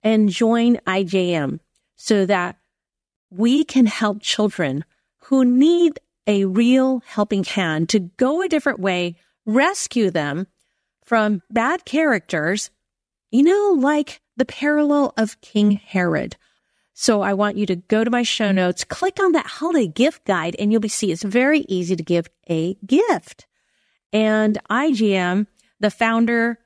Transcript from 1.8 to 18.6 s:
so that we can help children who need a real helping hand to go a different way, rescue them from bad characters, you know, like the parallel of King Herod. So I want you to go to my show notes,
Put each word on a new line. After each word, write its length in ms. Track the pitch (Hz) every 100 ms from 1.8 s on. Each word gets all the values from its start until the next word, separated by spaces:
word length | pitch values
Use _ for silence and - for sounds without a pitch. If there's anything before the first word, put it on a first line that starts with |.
| _ _
so 300 | - 214 185
that 320 | 190 - - _ _ _ _ _ _ _
we 340 | 180 226 285
can 220 | 302 269 226
help 360 | - 214 208
children 640 | - - 208 - 151 135 - _ _ _ -
who 200 | 269 247
need 540 | 247 302 349 339 - _ _ -
a 200 | 202 196
real 560 | 190 240 262 262 254 -
helping 380 | - 208 202
hand 440 | 185 - 175 156 165
to 100 | 214
go 420 | 175 - 254 311
a 80 | 381
different 300 | 302 285 220
way, 360 | 190 180 175 170 _ _ -
rescue 640 | 226 320 403 - 247 202
them 380 | 170 147 147 190 _ _ _ _ _ _
from 360 | 233 214 202 _
bad 360 | 226 240 349 -
characters, 840 | 285 311 214 _ 170 156 208 - _ _ _ _ _ _
you 120 | 233
know, 320 | 294 403 415 330
like 420 | 269 302 294 - _ -
the 100 | 254
parallel 680 | - 294 302 294 294 277 -
of 240 | 220 -
King 320 | - 208 208
Herod. 640 | 202 - 190 175 151 - - _ _ _ _ _
So 280 | - - 214
I 140 | 196 196
want 220 | 208 202
you 100 | 202
to 80 | 180
go 280 | _ 214
to 60 | 233
my 140 | 240
show 280 | 240 - 208
notes, 320 | 190